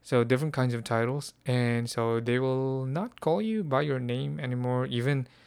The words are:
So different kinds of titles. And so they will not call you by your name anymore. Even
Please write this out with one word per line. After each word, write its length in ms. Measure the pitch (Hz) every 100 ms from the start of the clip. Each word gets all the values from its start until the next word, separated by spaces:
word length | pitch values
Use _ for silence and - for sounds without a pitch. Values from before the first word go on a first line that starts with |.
So 200 | - 127
different 320 | 117 127 156
kinds 200 | - 127
of 100 | 117
titles. 500 | 113 117 117 143 - - -
And 440 | 123 120 120 117
so 300 | - 117 117
they 180 | 117 123
will 460 | 131 131 131 135 131
not 340 | 143 233 -
call 220 | - 175
you 220 | 220 220
by 180 | 165 131
your 160 | 151 131
name 400 | 123 123 143 151
anymore. 480 | 131 123 123 123 127
Even 400 | 120 123 139 123 -